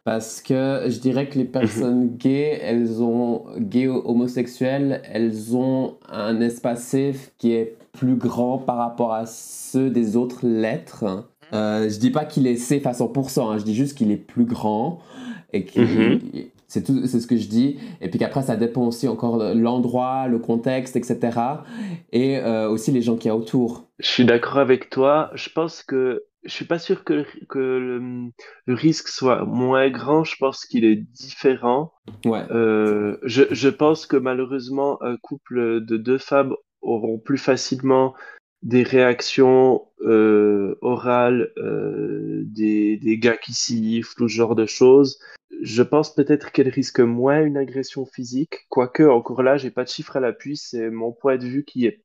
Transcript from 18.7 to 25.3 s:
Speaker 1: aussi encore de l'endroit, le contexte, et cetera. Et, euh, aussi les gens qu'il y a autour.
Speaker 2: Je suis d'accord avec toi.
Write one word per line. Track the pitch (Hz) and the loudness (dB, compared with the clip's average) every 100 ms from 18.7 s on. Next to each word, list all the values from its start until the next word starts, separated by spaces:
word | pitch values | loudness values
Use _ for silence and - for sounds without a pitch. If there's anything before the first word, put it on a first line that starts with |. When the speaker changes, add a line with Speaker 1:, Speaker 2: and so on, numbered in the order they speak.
| 131 120 | 0 -2
Speaker 1:
aussi | 117 127 | -2 -4
encore | 113 120 117 | -2 -2 0
de | 104 113 | 0 2
l'endroit, | 117 123 120 123 127 131 127 | 2 0 0 -2 -2 -2 -2
le | 117 | -2
contexte, | - 117 131 131 127 123 | -2 -2 -2 -4 -4 -6
et | |
cetera. | - 117 120 117 120 151 - 240 202 170 - | -4 -4 -2 -2 -4 -4 -10 -10 -10 -10 -6
Et, | 120 135 135 | -2 0 -2
euh, | 113 110 110 | -2 -2 -2
aussi | 113 151 | -2 0
les | 127 | 0
gens | 117 113 | 0 0
qu'il | 117 | 0
y | |
a | 113 | -2
autour. | 113 131 120 - - - | -2 -2 -2 -4 -16 -10
Speaker 2:
Je | - | -2
suis | - 117 | 2 4
d'accord | 120 - 139 | 4 2 2
avec | 127 127 - | 4 2 0
toi. | 135 135 151 147 | 0 2 2 0